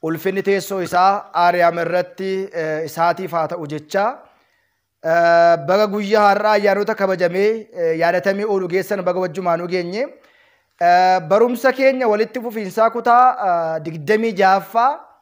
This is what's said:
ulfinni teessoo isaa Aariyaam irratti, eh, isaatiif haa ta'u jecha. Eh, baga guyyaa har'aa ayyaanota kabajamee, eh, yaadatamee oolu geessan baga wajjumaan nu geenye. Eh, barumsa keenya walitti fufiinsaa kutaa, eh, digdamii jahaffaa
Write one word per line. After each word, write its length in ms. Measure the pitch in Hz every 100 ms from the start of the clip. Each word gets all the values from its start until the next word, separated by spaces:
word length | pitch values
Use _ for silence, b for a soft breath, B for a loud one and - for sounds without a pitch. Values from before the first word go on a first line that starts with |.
ulfinni 380 | 160 160 190 196
teessoo 380 | 190 196 - 196
isaa 500 | 170 180 190 202 -
Aariyaam 460 | 170 175 175 170 170
irratti, 720 | 165 175 175 - 190 190 190
eh, 320 | 170 156 156 160
isaatiif 460 | 165 170 170 185
haa 160 | 165 151
ta'u 200 | 175 151
jecha. 380 | 151 147 190 208 285 b b b b b b _ _
Eh, 520 | 160 170 170 170 170 170 147
baga 180 | 190 214
guyyaa 400 | 202 202 214 208
har'aa 220 | 196 208 214
ayyaanota 380 | 202 196 208 214
kabajamee, 720 | 196 185 175 175 208 220 214
eh, 240 | - 165 160
yaadatamee 460 | 170 180 190 196 214
oolu 220 | 196 180
geessan 340 | 185 185 202
baga 160 | 180 180
wajjumaan 400 | 185 160 180 170
nu 80 | 175
geenye. 360 | 180 175 202 277 - b b b b b _
Eh, 380 | 175 180 185 185 160
barumsa 420 | 196 240 247 262
keenya 340 | 262 269 262 247
walitti 320 | 208 220 254
fufiinsaa 480 | 233 220 196 202 226
kutaa, 360 | 233 233 240 254 - 196
eh, 360 | 170 165 160
digdamii 480 | 156 160 143 214 226
jahaffaa 580 | 190 190 196 190 226 247 302 - _